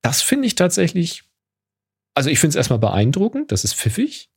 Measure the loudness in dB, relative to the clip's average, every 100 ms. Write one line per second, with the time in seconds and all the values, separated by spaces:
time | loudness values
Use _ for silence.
0 | -2 -2 0 0 0 2 0 2 0 0
1 | -4 -6 _ _ _ _ _ _ _ _
2 | _ -2 0 2 2 2 0 2 2 2
3 | 2 2 -2 -2 -4 -4 -4 -4 -4 -2
4 | -4 -6 -20